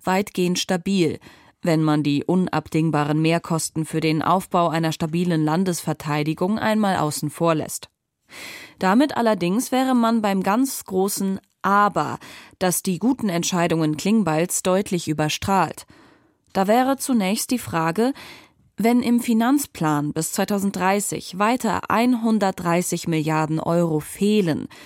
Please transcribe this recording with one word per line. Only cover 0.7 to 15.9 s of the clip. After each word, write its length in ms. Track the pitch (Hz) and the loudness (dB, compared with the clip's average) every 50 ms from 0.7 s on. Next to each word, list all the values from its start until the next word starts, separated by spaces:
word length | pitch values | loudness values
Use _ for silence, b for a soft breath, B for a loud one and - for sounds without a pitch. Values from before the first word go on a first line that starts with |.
| 190 175 - 190 196 185 165 139 92 B B B B B B B B _ | -2 -2 0 0 2 2 2 2 0 B B B B B B B B _
wenn 220 | - - 160 160 | 0 0 2 2
man 200 | 156 156 151 151 | 2 2 2 2
die 220 | 143 147 143 139 - | 2 0 0 0 0
unabdingbaren 960 | - 175 185 180 - - 156 - - - 160 160 165 151 147 147 147 151 156 | 2 2 2 2 0 -2 -4 -4 -2 -2 0 0 2 2 0 0 0 0 2
Mehrkosten 640 | 160 160 165 170 - - 170 160 - - - 160 156 | 2 2 2 0 -2 -2 -4 -4 -4 -4 -6 -6 -6
für 160 | - - 160 | -4 -4 -2
den 220 | 160 160 156 151 | 0 0 0 0
Aufbau 460 | - - 175 190 180 - - 180 170 160 | 2 2 0 0 0 0 0 0 0 2
einer 240 | 151 165 165 160 | 0 0 -2 -2
stabilen 520 | 151 - 175 151 160 175 180 180 170 156 156 | -2 -4 -4 -2 -2 0 0 0 2 2 2
Landesverteidigung 1120 | 151 156 180 190 185 170 - - 160 151 - - 156 147 151 147 156 156 - 180 190 220 - | 2 2 2 0 0 -2 -2 -4 -4 -6 -4 -4 -4 -2 -2 -2 -2 -2 -2 -2 -2 -2 -2
einmal 380 | - 220 214 214 214 196 180 | 0 0 0 2 2 0 0
außen 320 | - 151 151 - - 156 147 | 0 0 -2 -2 -4 -6 -6
vor 260 | - - 170 165 160 | -4 0 0 2 2
lässt. 360 | 151 - - - - - - _ _ _ _ _ _ _ B B B B B B B B B B - | 0 -2 -6 -10 -12 -14 -18 _ _ _ _ _ _ _ B B B B B B B B B B -2
Damit 380 | 190 185 202 247 311 277 - | 0 2 4 4 4 2 0
allerdings 560 | - 233 220 214 175 175 175 190 240 247 - | 0 0 0 0 0 0 0 0 -2 -2 0
wäre 220 | 262 254 262 262 254 | 0 0 2 2 2
man 280 | 240 233 226 233 226 | 2 4 2 2 2
beim 200 | 214 202 196 190 | 0 0 0 0
ganz 420 | 180 190 202 247 269 269 - - - | 0 0 0 0 0 -2 -4 -10 -10
großen 540 | - 190 185 190 202 - - 196 190 190 - - _ _ _ | -4 -2 0 0 0 -2 -2 -2 -4 -4 -6 -8 _ _ _
Aber, 560 | - 190 202 202 208 202 - 170 147 131 113 B B B B B B B B _ | -2 2 4 4 4 2 2 0 -2 -2 -6 B B B B B B B B _
das 240 | 190 180 175 - | -2 0 0 0
die 160 | - 190 180 160 | -2 -2 -2 0
guten 300 | 214 254 269 - 226 202 | 0 0 0 0 -2 -2
Entscheidungen 680 | 170 170 170 - 185 175 170 170 165 165 160 156 151 | -2 -2 -2 0 0 0 0 2 2 0 0 0 -2
Klingbeils 640 | 147 - 190 220 226 190 165 156 156 175 175 - - | -2 0 2 2 2 2 2 2 0 0 0 -2 -2
deutlich 460 | - 185 185 190 202 - 190 165 - - | 0 2 2 2 0 0 -4 -4 -2 -2
überstrahlt. 800 | 151 151 156 151 - - - 202 196 185 165 - - - - b | -2 0 0 -2 -2 -4 -2 0 2 2 2 0 -4 -10 -16 b